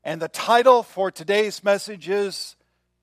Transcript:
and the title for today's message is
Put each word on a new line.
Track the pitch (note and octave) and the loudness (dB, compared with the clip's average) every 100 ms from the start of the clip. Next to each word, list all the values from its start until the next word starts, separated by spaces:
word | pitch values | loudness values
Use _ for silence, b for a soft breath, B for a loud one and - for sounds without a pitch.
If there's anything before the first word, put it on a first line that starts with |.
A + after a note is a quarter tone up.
and | - D#3+ | -10 -8
the | D#3+ | -8
title | - - A#3+ B3 B3 | -8 0 4 6 4
for | G#3+ - F#3+ | 2 -4 -6
today's | - D#3+ G#3 G#3+ - | -6 -2 0 0 -2
message | G3+ G3+ G#3 G#3 D3+ | 0 0 -2 -14 -4
is | G3+ G3+ E3+ - - _ _ _ _ | -2 -2 -6 -16 -18 _ _ _ _